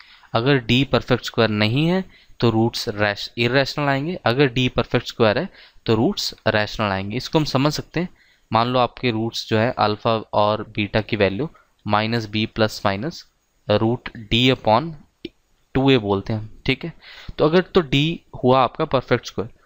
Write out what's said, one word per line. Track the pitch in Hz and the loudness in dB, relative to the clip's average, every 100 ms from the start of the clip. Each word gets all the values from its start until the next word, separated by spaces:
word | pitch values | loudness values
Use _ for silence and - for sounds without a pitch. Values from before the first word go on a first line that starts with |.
| - - - | -20 -20 -4
अगर | 113 127 139 | -2 2 0
डी | 113 135 | 2 0
परफेक्ट | 139 123 - 123 - | 2 0 0 -2 -2
स्क्वायर | - 110 | 0 0
नहीं | 104 107 127 165 | 2 0 2 0
है | 185 190 - _ - | 0 -4 -14 _ -2
तो | 120 | 0
रूट्स | 110 113 - - | 2 0 -2 -8
रैश-, | 104 104 101 - - | -2 -2 -2 -8 -2
इरेशनल | 120 135 135 - 143 | 0 2 0 -2 -2
आएंगे, | 135 156 185 | -2 -4 -4
अगर | - 127 139 | -2 2 2
डी | 120 127 | 2 0
परफेक्ट | - - 123 - | -2 -2 -2 -4
स्क्वायर | - 113 104 | 0 2 2
है | 190 - - - - | -4 -10 -20 -12 -2
तो | 110 | 0
रूट्स | 151 208 - - 110 | 2 -2 -8 -4 -2
रैशनल | 107 104 - 104 | 0 -2 -4 -2
आएंगे। | 95 101 117 | -2 -4 -8
इसको | - 160 | -2 -2
हम | 147 | 0
समझ | 135 147 | 0 0
सकते | 147 - 156 | -2 -8 -8
हैं, | 180 - _ _ - | -8 -10 _ _ -2
मान | 110 120 | 0 2
लो | 127 | 2
आपके | 120 - 127 | 0 0 -4
रूट्स | 110 113 - - | -2 -4 -6 -2
जो | 110 | 0
है | 120 | 0
अल्फा | - 104 104 120 | 0 0 0 -2
और | 110 - 110 104 107 | -2 -2 0 0 0
बीटा | 104 107 104 110 | -6 -6 -2 -2
की | - 107 | -2 0
वैल्यू | 95 98 156 - _ _ 107 | 0 0 -8 -10 _ _ -2
माइनस | 104 110 120 107 | 0 0 -4 -4
बी | 107 110 | -2 -2
प्लस | - 107 - 104 | 0 -2 0 -4
माइनस | 98 143 - - _ _ _ - | -4 -6 -10 -20 _ _ _ 0
रूट | 104 113 123 - 120 107 | 2 2 -2 -8 -16 -2
D | 113 127 127 | 2 2 2
upon | 110 110 165 147 - _ - _ _ _ _ | 2 2 0 -10 -20 _ -20 _ _ _ _
टू | 131 135 | 0 4
ए | 131 | 4
बोलते | 101 98 98 | 2 -2 -2
हैं | 110 | -6
हम, | 107 - - | -6 -10 -4
ठीक | 131 170 | -4 -4
है। | - - - - - | -14 -20 -20 -18 0
तो | 151 | 2
अगर | 180 | 2
तो | 175 196 | 2 0
डी | 143 139 156 170 _ - | 2 2 0 -2 _ -2
हुआ | 123 131 | 2 4
आपका | 120 - 156 | 2 0 -2
परफेक्ट | 127 - 120 - | -2 0 -2 -2
स्क्वायर, | - 110 - | -10 -10 -12